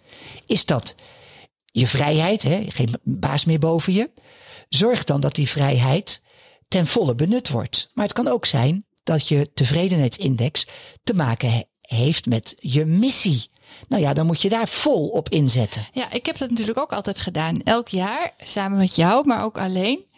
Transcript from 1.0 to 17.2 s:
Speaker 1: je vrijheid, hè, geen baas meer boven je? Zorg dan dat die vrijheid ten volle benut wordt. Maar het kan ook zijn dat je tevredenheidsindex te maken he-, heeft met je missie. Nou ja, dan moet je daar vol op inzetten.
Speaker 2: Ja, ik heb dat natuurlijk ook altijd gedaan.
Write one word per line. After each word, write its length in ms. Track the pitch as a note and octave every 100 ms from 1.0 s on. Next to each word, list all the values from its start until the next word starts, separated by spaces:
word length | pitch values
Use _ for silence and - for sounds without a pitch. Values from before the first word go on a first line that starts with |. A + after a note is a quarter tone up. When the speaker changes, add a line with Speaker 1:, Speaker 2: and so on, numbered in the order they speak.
| - - - - - _ _
Speaker 1:
je 220 | - B2+
vrijheid, 560 | C#3 D3 D#3 E3 G#3+
hè, 220 | - E3+ -
geen 300 | - A#2+ -
baas 420 | - - C#3+ D3 E3
meer 140 | D#3+
boven 340 | D#3+ E3 E3+
je? 160 | F#3+ C4+ _ - - - - -
Zorg 340 | B2+ A3 A#3+
dan 160 | - C#3+
dat 160 | C#3 -
die 140 | C#3+
vrijheid 720 | D3 C#3 B2+ B2 D#3+ - - _ _ _ _ -
ten 200 | F#3 E3
volle 280 | A#3+ D#3 A#2
benut 340 | E3 A#3+ -
wordt. 400 | B2 A#2 - -
Maar 120 | - G#3
het 80 |
kan 140 | - B3
ook 180 | B3 -
zijn 400 | C#3 B2+ F#3 - _
dat 240 | - D#3+ -
je 240 | D3 D3
tevredenheidsindex 1120 | - B2+ D#3 F#3 F3 B2+ - C#3 A#2+ A#2+ - - - - -
te 100 | -
maken 380 | G3 C3 A2+ B2
he-, 120 | A2+ - _
heeft 440 | - A2+ C3 D#3+ -
met 300 | A#2 - -
je 260 | D3 C3+ D#3+
missie. 640 | F3 B3+ - G3 B2+ - _ - - -
Nou 140 | G#3+
ja, 120 | C#3+
dan 120 | C#3+ D#3+
moet 160 | E3
je 80 | G3
daar 180 | A3+ A3+
vol 400 | - D4+ G#3 D3
op 220 | G3+ -
inzetten. 580 | D#3+ C3+ A#2+ G#2+ - G#2
Speaker 2:
Ja, 200 | B3+ A#3+
ik 140 | B3 D#4+
heb 120 | D#4+
dat 120 | C4
natuurlijk 280 | A#3 G#3+ A#3
ook 160 | D#4
altijd 260 | G3+ G3+
gedaan. 440 | F#3+